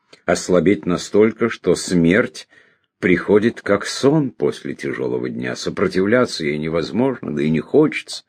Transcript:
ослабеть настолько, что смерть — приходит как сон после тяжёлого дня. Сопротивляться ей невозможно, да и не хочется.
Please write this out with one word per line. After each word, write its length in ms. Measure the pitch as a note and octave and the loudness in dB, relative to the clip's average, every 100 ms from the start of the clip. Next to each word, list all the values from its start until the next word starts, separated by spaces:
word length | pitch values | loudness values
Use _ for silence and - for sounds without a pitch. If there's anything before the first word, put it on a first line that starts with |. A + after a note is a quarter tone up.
| _ - | _ -10
ослабеть 600 | - F2+ - F2+ E2 G2+ F2+ | -2 -2 2 2 4 2 0
настолько, 640 | E2 - G2+ A2 A2+ A#2 | -4 0 2 2 2 -4
что 240 | - - | -2 0
смерть — 720 | E2 - F2+ E2 G2+ - - - _ _ _ _ - | 0 0 2 4 4 0 -6 -20 _ _ _ _ -4
приходит 640 | F#2+ F2 - G#2 A2+ - | 0 0 4 2 2 -2
как 240 | - G2+ | -2 -2
сон 460 | - - C#3 D#3 C3+ | -2 -2 2 2 0
после 440 | - C#2+ - C#2 | -2 -4 -4 -8
тяжёлого 540 | - C#2 B1+ B1+ B1 B1+ | -8 -8 -6 -4 -4 -6
дня. 260 | A#1 B1 | -6 -8
Сопротивляться 920 | B1 - D#2+ F#2+ F2+ G2+ B2 A#2+ - D#2 | -6 -6 -2 -2 0 2 2 0 -2 -4
ей 100 | D2+ | -4
невозможно, 800 | D#2+ E2 D#2+ G2+ C3+ A#2+ - D2 | -2 -2 -2 -2 -2 -2 -6 -2
да 60 | |
и 80 | D2+ | 0
не 100 | D#2 | 0
хочется. 640 | - C3 D3+ - - - | 0 2 2 0 -10 -16